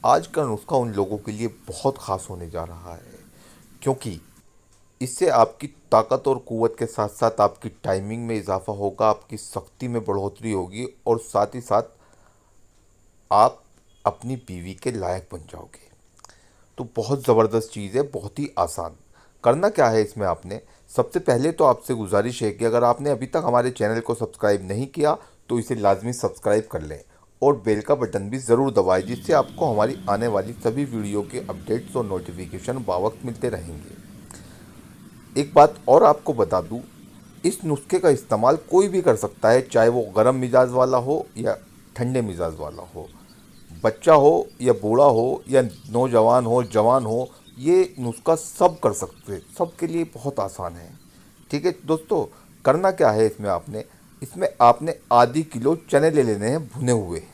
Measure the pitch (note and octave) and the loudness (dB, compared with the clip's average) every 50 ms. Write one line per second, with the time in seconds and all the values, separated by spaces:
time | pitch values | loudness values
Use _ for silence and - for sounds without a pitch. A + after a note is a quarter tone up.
0 | - A#2 C3 D#3+ D#3+ - - D#3+ D3 B2 A2 G2+ - - - C3 A#2+ A#2 G#2 G2 | 4 4 2 2 0 -4 -4 -2 -2 -2 -4 -6 -6 -2 -2 -2 -2 -2 -2 -2
1 | G2 F#2+ G#2 G#2 G2+ - G#2+ G#2+ A#2 A2 - - - - - - - C3+ C3 - | -2 -2 -4 -8 -8 -10 -8 -6 -6 -6 -8 -10 -16 -16 -16 -4 -4 -4 -4 -4
2 | - - G2 F#2+ - - F#2+ F2 F2 E2 E2 E2+ E2 E2+ E2+ E2+ E2+ F2+ E2+ E2 | -6 -6 -6 -6 -6 -12 -14 -14 -14 -12 -10 -10 -10 -10 -14 -18 -18 -18 -18 -18
3 | - - - - - - _ - - - - - - _ - - - C#3 C3 C3 | -20 -20 -20 -20 -20 -20 _ -20 -20 -20 -20 -20 -20 _ -20 -8 -4 -4 -4 -4
4 | - A#2 F2+ D#2 - _ _ _ _ _ _ _ _ _ _ _ _ _ _ _ | -6 -12 -12 -12 -16 _ _ _ _ _ _ _ _ _ _ _ _ _ _ _
5 | B2+ A#2+ - - F#3 E3 C3 A#2+ A2+ - - _ - D3 - _ _ _ - A2+ | -10 -10 -4 -2 0 2 6 6 4 4 2 _ -16 -16 -16 _ _ _ 4 4
6 | A2 - C3 B2+ - C#3 C3 B2 - - A#2 A2+ A2+ A2+ A2+ - B2 A2+ - - | 4 2 -2 0 0 0 -2 -2 -4 -8 -4 0 0 -2 0 -4 -8 -6 -4 -4
7 | G#2+ G#2 - - A#2+ A2+ A2 - G#2 G2+ - _ - A2 - _ - - F#2+ F#2+ | -4 -4 -2 0 -2 -2 2 2 0 0 0 _ -16 -16 -16 _ -4 -4 -2 -2
8 | F#2+ G#2 A2 A#2+ A#2+ A#2 A2+ G#2+ F2+ G#2 F#2+ F#2+ - - G#2+ G2+ G#2 G2 F#2+ - | -4 -6 -8 -8 -6 -6 -6 -6 -4 -4 -6 -6 -4 -8 -8 -4 -6 -6 -2 0
9 | A2 A2 G#2 - - _ - G#2 - - - A#2+ - - _ _ B2+ B2 A#2 A#2 | 0 0 0 0 -6 _ -16 -16 -16 -12 -12 -12 -12 -12 _ _ -10 -6 -6 -6
10 | G#2 G#2+ G2 G2 F#2+ G2+ - - A2 A2+ G#2 F#2+ F2+ F2+ G2 A2 B2+ A#2+ - _ | -4 -4 -4 -4 -4 -6 -10 -8 -8 -6 -4 -4 -6 -6 -10 -12 -12 -12 -14 _
11 | _ A#2 A2+ A2+ - - - G#2 G#2 G#2 - B2+ A#2+ - G#2 G#2+ - - _ _ | _ 0 0 0 -2 -4 -2 -2 -2 0 -4 -14 -4 0 0 0 0 -2 _ _
12 | _ _ _ _ _ _ _ _ _ _ _ _ _ _ _ _ _ _ _ _ | _ _ _ _ _ _ _ _ _ _ _ _ _ _ _ _ _ _ _ _
13 | _ _ _ _ _ _ - G2+ A2 B2+ - - _ _ _ _ _ _ _ _ | _ _ _ _ _ _ 4 4 4 4 2 -4 _ _ _ _ _ _ _ _
14 | _ G2+ - - - A#2+ C3 A#2+ _ - F#2 F2 E2+ F#2 F#2+ - - B2 G#2 G#2+ | _ -6 -6 -4 -10 -10 -10 -10 _ -14 -14 -12 -12 -12 -14 -8 -8 -8 -6 -6
15 | F#2 F2 F2+ F#2 E2+ _ G2+ E2+ D#2 - - E2+ E2 - - - - _ _ _ | -6 -6 -6 -8 -10 _ -18 -18 -18 -18 -20 -20 -20 -20 -20 -20 -20 _ _ _
16 | _ _ _ _ - - _ _ _ _ _ _ _ _ _ - C3 A#2 _ - | _ _ _ _ -20 -20 _ _ _ _ _ _ _ _ _ -14 -14 -8 _ -6
17 | G#2+ A2 C#3+ C3+ B2 - A#2 A2 A2 G#2 G#2+ A2+ G#2+ - - G#2 G2+ G2 G2 B2+ | -4 -2 -4 -2 2 4 4 4 4 4 2 -2 -2 -4 -10 -12 -10 -4 -2 -2
18 | C#3+ C#3 - G#2+ G2+ G2+ - - C#3+ - - - F2 E2+ - - E2+ D#2+ D2+ _ | -2 -2 -6 -12 -12 -10 -8 -8 -8 -6 -2 -4 -4 -4 -4 -10 -10 -10 -12 _
19 | _ _ _ _ _ _ _ _ - A#2 B2 D#3 F#3 G#3 G#3 E3+ C#3 A#2 A2+ A2 | _ _ _ _ _ _ _ _ 2 2 2 4 0 -2 2 2 2 4 4 2
20 | G#2+ G#2 - - G#2 F#2 E2+ - - F2 G2 A2+ _ _ _ _ _ _ - - | 0 0 -2 -4 -4 -4 -4 -4 -8 -14 -14 -14 _ _ _ _ _ _ -2 -2
21 | A#2+ - - F#3 - - B2+ A#2+ C3+ D#3+ E3 - D#3+ C3+ A#2+ - - - C3 A2+ | -2 -2 -4 -4 0 0 0 0 0 -2 0 2 4 4 4 2 -2 -6 -6 -6
22 | G#2+ F#2 G2+ G2+ G#2 B2 A#2+ - A2+ G#2+ G2+ G#2 A#2 A#2 A2 A#2+ A#2+ A#2+ A#2+ A#2+ | -4 0 0 0 0 -2 -4 -4 -4 -4 -4 -2 -2 0 2 2 2 2 2 0
23 | C3+ D3 C#3 A2 C3 B2+ - E3 D3 A#2 A#2+ B2 A#2+ B2+ B2 - A2+ G#2 A2+ A2+ | 0 -4 -2 -4 -4 -4 -4 -2 -2 2 0 2 0 0 -2 -2 -2 -2 -2 -2
24 | A2+ - A#2 A2+ A#2 G#2 - - - G#2 G2+ G2 F#2 F#2 G2 A2 C3+ C3 - E3+ | -2 -4 -4 -4 -6 -10 -6 -2 0 2 2 0 -2 -6 -6 -6 -6 -8 -4 -2
25 | D3 D3+ D3+ - - - _ _ _ - A#2+ A#2+ A2 - B2+ A2+ G2+ G2 G2 F#2 | 0 0 0 -2 -6 -20 _ _ _ -4 -4 -4 -2 -4 -6 0 2 2 2 2
26 | G#2 A#2+ B2 B2 - G2 - - - G#2+ G#2 A2 A2 - - - D#2 D2+ D2+ D2 | 0 -8 -8 -4 -4 -6 -6 -4 -2 0 0 0 0 -4 -10 -10 -10 -10 -14 -16
27 | - _ _ _ _ _ _ _ B2+ C#3 D3 - - A2+ G#2+ G#2 G#2+ - D3 C#3 | -18 _ _ _ _ _ _ _ 2 2 2 2 0 -2 -2 -2 0 -2 0 0
28 | B2 - - G2+ G2 G2+ A#2 C3+ B2+ - A#2 B2 C#3 C3+ A2+ G#2 F#2 F#2 F#2 F#2 | 0 -4 -4 -6 -6 -6 -10 -10 2 2 2 4 4 2 2 2 2 2 2 0
29 | F#2+ G2+ B2 G#2 - - D#3+ D3 - - - - F3+ D3 A2+ G#2 - C3 C3+ - | 0 -4 -10 -10 -2 0 2 2 0 0 -4 -4 -2 0 2 0 0 0 -2 -6
30 | - G2+ G2+ G#2 A#2 A#2+ G#2+ F#2+ F#2+ G#2+ A#2+ - - A#2 A2 C3+ D3 C3 A#2 A2+ | -4 -2 -2 0 0 -2 -2 -2 -4 -4 -10 -4 -4 -4 -2 -2 -6 -6 -6 -8
31 | G#2 G2+ G2+ G#2 G2+ - - B2 - - F#2 D#2+ D#2+ - A2 A#2+ - - - C3 | -6 -4 -4 -4 -6 -6 -10 -12 -10 -10 -12 -12 -6 -4 -4 -4 -6 -6 -6 -6
32 | A2+ G2+ F#2+ F2+ E2+ - F2 F2+ F#2 F2 G2 F#2 - - B2+ C3+ A#2 G2 F2+ F2+ | -4 -4 -6 -8 -8 -10 -12 -12 -12 -12 -12 -10 -8 -8 -8 -6 -4 -4 -2 -2
33 | F#2+ A2 - - - B2+ A2+ A2+ - B2 A2 F2 E2 E2+ D#2+ D2+ - - - - | -2 -4 -4 -6 -12 -12 -8 -6 -6 -6 -6 -6 -10 -12 -14 -16 -16 -18 -20 -20
34 | - - - - - - - - - - - - - - - - - - - - | -20 -20 -20 -20 -20 -20 -20 -20 -20 -20 -20 -20 -20 -20 -20 -20 -20 -20 -20 -20
35 | - - - - - - - C#3+ D3 D3 - - D3 D3+ - - - - B2+ E3 | -20 -20 -20 -20 -20 -6 -4 -4 -4 4 8 8 8 8 6 -4 2 6 6 8
36 | A#3 D3+ D3 - - - C#3 A#2 G2+ - G#2+ G#2+ D#2+ F2 A2 A#2+ C3+ - - - | 8 6 4 2 -2 -6 -2 -2 0 0 0 -4 -4 -4 -12 -12 -12 -16 -20 -20
37 | - - - - - - - - - E3+ - - - D#3+ D3 - - - F#3+ F3+ | -20 -20 -20 -20 -20 -20 -20 -6 -4 -4 -4 -4 -4 -4 -4 -4 -4 -4 -2 2
38 | F3+ E3 C#3 C3+ - - A2+ G#2 A2+ B2+ D3+ D#3+ - - - F3+ G3+ G3+ F3 F#3+ | 4 4 2 2 0 -4 -2 2 2 2 2 2 -2 2 2 2 2 4 0 0
39 | E3 D3 A2+ G#2 - G2 - - - G#2+ A#2 B2+ C3 - - A#2+ A2+ A#2 A#2+ B2 | 2 2 2 2 -2 -8 -6 0 2 4 4 4 2 2 2 4 4 4 4 0
40 | A2 G#2 F#2+ G#2+ G#2+ B2 C3+ C3 B2+ B2 A#2+ B2+ B2+ B2+ B2 B2+ B2+ B2+ C3 B2+ | -4 -2 0 2 4 4 2 2 -2 2 4 4 4 4 2 0 2 2 2 0
41 | A#2+ C3 D3+ D#3+ - - - A2 A#2 A2+ A2 - - - - - - - - - | 0 -2 -4 -4 -6 -10 -12 -6 -4 -4 -4 -4 -10 -20 -20 -20 -20 -18 -8 -6
42 | B2 B2 B2+ C3 A#2 G#2 F2+ E2+ F2 E2 D#2+ D#2 D#2 D2 D#2 E2+ F2+ F2 F2 F2 | -4 -2 -2 -2 -4 -4 -6 -6 -6 -6 -6 -8 -12 -14 -14 -16 -20 -18 -16 -18
43 | D#2 D#2 - - - _ - - - - - - - - - E2 - A2+ - - | -18 -18 -20 -20 -20 _ -20 -20 -20 -20 -20 -20 -20 -20 -18 -2 -2 -2 -2 2
44 | - E3+ D#3+ D3 C#3 D3 E3 F3 E3 - - - A#2+ B2+ A2+ G2 G2+ G#2 A2+ B2+ | 6 8 8 8 8 6 6 4 0 -4 -10 -2 2 2 2 2 2 0 4 6
45 | C#3+ C#3+ A#2+ A2 A#2 B2+ D3+ - - - C3 C3+ B2+ A2+ - - - - G#2+ A#2+ | 6 6 6 4 2 0 -2 -6 -6 2 2 2 2 2 -6 -12 -16 -6 -2 -2
46 | B2+ C3 A#2 A2+ A2 A2+ A#2+ B2+ A#2+ A2+ A#2 B2+ B2 - G#2 A2 G#2 A#2 B2+ C3+ | 0 2 4 4 6 6 4 4 2 2 0 0 0 0 0 2 4 4 4 2
47 | A#2+ A2 A2 A#2+ B2+ - - - _ - - A#2+ C3 D#3 F3+ F#3 F#3 F3+ - - | 2 0 -2 -4 -4 -6 -12 -20 _ -20 -18 -6 0 2 4 4 4 2 -2 -8
48 | B2 A#2+ A2+ - - D#3+ E3 D#3+ - - - - - F3+ E3+ - - A2 G2+ - | -8 -8 -8 -4 0 0 0 0 -2 -12 -2 2 2 2 2 2 -2 -2 -2 -2
49 | G2+ F2+ - - - G#2+ G2+ F2 - - - - F3 E3+ - - E3+ E3 E3 E3+ | -8 -10 -12 -20 -12 -12 -12 -12 -12 -16 -6 -6 -6 -6 -4 -6 -6 -4 -4 -4
50 | E3 E3 - A#2 A#2 C#3 C3+ - G2 F#2+ - - F#2 F2 E2+ F2 E2+ - - - | -6 -6 -10 -10 -10 -8 -6 -4 -6 -6 -8 -10 -10 -10 -10 -14 -20 -20 -20 -20
51 | - - _ - - - _ _ - _ - D3 C#3+ F3+ F3+ - - D3 D#3+ D#3+ | -20 -20 _ -20 -20 -20 _ _ -12 _ -8 -4 -2 -4 -4 -4 -2 -2 -2 -2
52 | D#3+ - G#3+ E3 A#2+ - - - - - - _ - C#3 C3+ E3 F#3 F#3+ F#3 F3 | -2 -2 -2 -2 -2 -4 -10 -20 -20 -20 -20 _ 2 2 2 4 2 0 2 4
53 | D#3+ A#2+ G#2+ G#2+ A2 G#2+ G#2+ - G#2 G2+ F#2 F2 - - G#2 G#2+ - - - _ | 2 4 4 4 2 2 0 -2 -4 -2 -2 -4 -4 -8 -12 -12 -12 -14 -20 _
54 | _ _ - - - - - F3 F#3 - - - A#2+ A#2+ A#2+ - G#2 G#2 - - | _ _ -18 -16 -16 -14 -6 -4 -4 -4 2 6 6 6 6 4 0 -8 -8 -8
55 | _ - A#2+ A#2+ B2 A#2+ B2 D#3 D#3+ D#3 - A#2 A#2 C#3 E3 E3 - - - C#3+ | _ 2 4 4 4 4 2 -4 -4 -4 -8 -2 0 0 0 -2 -2 0 2 4
56 | C#3+ E3 D3+ D3 B2+ A2+ G#2+ G2+ G2+ A#2 C3+ E3 D3+ A#2+ - C3+ B2+ B2 A#2+ A2 | 4 4 4 2 2 2 0 -2 -2 -2 -2 -4 -6 -10 -10 -4 0 0 0 0
57 | G2+ F2 F2 D#2+ - - | 0 -4 -8 -10 -10 -14